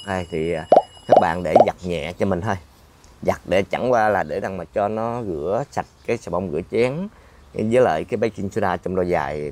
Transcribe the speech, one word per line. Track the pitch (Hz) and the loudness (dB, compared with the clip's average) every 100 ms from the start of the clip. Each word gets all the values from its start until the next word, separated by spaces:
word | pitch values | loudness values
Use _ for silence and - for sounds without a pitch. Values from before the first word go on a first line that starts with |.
| 98 | -4
rồi | 92 87 | -6 -4
thì, | 82 82 | -4 -4
à, | 80 - - - - - | -4 4 4 4 -6 4
các | - | 4
bạn | 90 85 | 4 2
để | 85 82 101 | 4 4 4
giặt | - 90 | 0 -4
nhẹ | 85 76 | -4 -4
cho | 90 104 | -2 -2
mình | 87 | 0
thôi. | 107 95 - - - - - - | -2 -4 -8 -20 -20 -20 -20 -4
Giặt | 90 92 - | -2 -2 0
để | 90 | 0
chẳng | 95 76 117 | 0 -2 0
qua | 120 107 | 2 4
là | 98 | 2
để | 78 82 | 0 -4
rằng | 104 95 | -4 -6
mà | 82 | -6
cho | 113 104 | -2 -2
nó | 110 117 120 | -2 -4 -4
rửa | 107 78 78 113 143 | -6 -4 -2 -2 -2
sạch | - - _ - | -8 -8 _ -6
cái | 117 | -4
xà | - | -4
bông | 85 95 | -4 -2
rửa | 76 92 | -4 -2
chén | 110 123 147 202 - - - - | 0 0 -2 -8 -12 -20 -20 -12
với | - 107 123 | -6 2 4
lại | 117 80 | 4 2
cái | 92 117 | -2 -4
baking | 113 107 98 | -4 -4 -6
soda | 110 98 90 | -2 -2 -2
trong | 92 92 | -2 -2
đôi | 90 | 0
giày | 85 69 76 73 | 0 -2 -6 -8